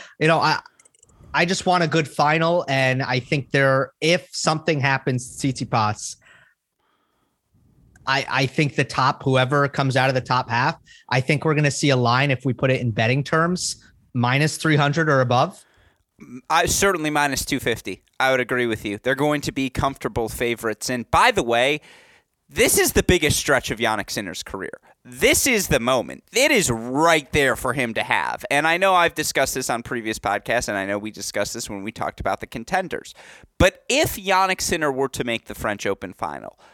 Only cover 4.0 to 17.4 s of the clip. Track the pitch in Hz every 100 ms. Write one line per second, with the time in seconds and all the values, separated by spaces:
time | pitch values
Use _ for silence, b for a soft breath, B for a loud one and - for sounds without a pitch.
4 | 160 180 - - 165 156 160 151 135 135
5 | - 127 - - 139 131 135 120 107 107
6 | - - b b b _ _ _ _ _
7 | _ _ _ _ _ _ _ _ _ _
8 | - 135 - 131 135 - 147 - 135 -
9 | 135 - 139 127 127 143 139 - 135 127
10 | 131 127 123 127 127 117 139 165 B B
11 | - 127 127 151 160 147 147 - 147 127
12 | 120 123 143 131 135 120 135 131 123 107
13 | 113 135 - 160 170 180 - - b _
14 | _ 123 120 135 156 - 160 151 143 151
15 | 156 135 123 123 165 - b b b b
16 | _ _ - 123 - 160 165 - 196 180
17 | 156 151 143 131